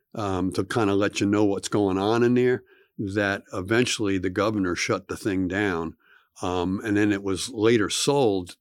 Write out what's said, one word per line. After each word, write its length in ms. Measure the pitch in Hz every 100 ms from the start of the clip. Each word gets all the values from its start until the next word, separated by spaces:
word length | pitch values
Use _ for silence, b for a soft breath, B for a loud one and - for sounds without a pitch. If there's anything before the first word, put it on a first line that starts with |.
| b 120
um, 360 | 101 92 92
to 100 | 98 95
kinda 300 | 123 104 98
let 240 | 101 -
you 60 | 101
know 180 | 104 104
what's 220 | 98 -
going 300 | 107 98 95
on 260 | 101 117
in 100 | 120
there, 300 | 123 123 117 b b b -
that 460 | 101 104 101 98 -
eventually 640 | 104 92 113 123 - 101 95
the 120 | 92
governor 460 | 92 104 107 92 85
shut 320 | - 98 -
the 80 | 87
thing 300 | 113 95 92
down. 480 | 95 104 85 82 - b b b -
Um, 380 | 98 90 90 101 110
and 100 | 104
then 160 | 104
it 100 | 98
was 280 | 98 90 -
later 400 | 123 110 120 92
sold 640 | - - 143 120 95 90 -